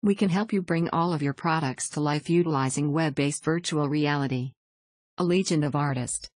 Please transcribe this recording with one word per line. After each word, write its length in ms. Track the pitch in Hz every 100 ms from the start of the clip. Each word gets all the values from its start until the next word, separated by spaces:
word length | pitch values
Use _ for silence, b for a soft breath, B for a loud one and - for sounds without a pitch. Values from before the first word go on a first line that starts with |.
We 140 | 208 196
can 120 | 202
help 240 | 175 220
you 80 | 202
bring 280 | 180 165 170
all 220 | - 170
of 100 | 160
your 100 | 143
products 560 | 139 170 160 147 127 -
to 100 | -
life 280 | 147 147 143
utilizing 640 | 170 170 147 131 135 147
web-based 520 | 147 160 135 143 147
virtual 440 | - 165 175 156 147
reality. 640 | 151 147 143 139 127 131 - _ _ _ _ _ -
A 60 |
legion 380 | 175 180 190 165
of 140 | 147 143
artists. 520 | 143 131 123 - -